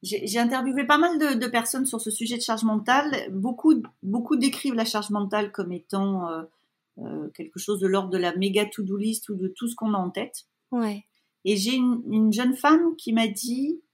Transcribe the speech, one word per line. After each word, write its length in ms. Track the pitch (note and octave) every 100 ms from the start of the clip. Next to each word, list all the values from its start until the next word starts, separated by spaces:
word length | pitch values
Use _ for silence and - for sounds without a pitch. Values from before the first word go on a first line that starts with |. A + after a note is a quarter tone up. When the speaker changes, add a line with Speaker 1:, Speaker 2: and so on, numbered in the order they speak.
Speaker 1:
J'ai, 240 | F#3+ G3+ G#3+
j'ai 100 | G#3+
interviewé 480 | A#3+ C4 B3+ C4 B3
pas 140 | D4
mal 180 | E4+ E4
de, 220 | D4+ B3
de 80 | A#3+
personnes 400 | A#3 A#3 C4 C4
sur 120 | A3+
ce 120 | A3
sujet 260 | G#3 A#3 A#3+
de 60 |
charge 180 | A#3 A3
mentale. 500 | A3 G#3+ G#3 C4 D4 C4+ -
Beaucoup, 500 | F#3+ G3+ A#3+ D#4 C4 - _
beaucoup 320 | F#3 A3 A#3+ D4
décrivent 400 | C4 - C#4 A#3
la 100 | A3
charge 240 | G#3+ G#3
mentale 420 | G#3 G3+ G#3 G#3
comme 200 | G3+ F3+
étant, 580 | F3 - G3 G3 F#3+ F3
euh, 140 | D#3+ D#3+ _ _ _ _ -
euh, 300 | - D#3 D3+
quelque 240 | - D#3+ -
chose 220 | E3+ G3+
de 80 | F#3+
l'ordre 240 | G3 F#3+
de 80 | F#3
la 160 | F3+ E3+
méga 320 | G3 G3 G#3
to-do 300 | - F#3+ G3+
list 320 | G#3+ A3 -
ou 60 | G3+
de 120 | F#3+
tout 200 | F#3 A#3
ce 80 | A#3
qu'on 200 | A3 G#3
a 20 |
en 140 | F#3
tête. 340 | F#3 B3 - - _ _
Speaker 2:
Ouais. 360 | B3 A3 G3+ - _ _ _
Speaker 1:
Et 140 | F#3 G#3
j'ai 160 | G3+
une, 300 | C4 B3 A#3 A#3+
une 200 | G#3+ A3
jeune 240 | G#3 A#3 C4
femme 400 | D4 D#4+ E4+ D#4+
qui 160 | -
m'a 140 | A3+ A3+
dit 540 | G3 A#3+ B3 C#4+ E4 _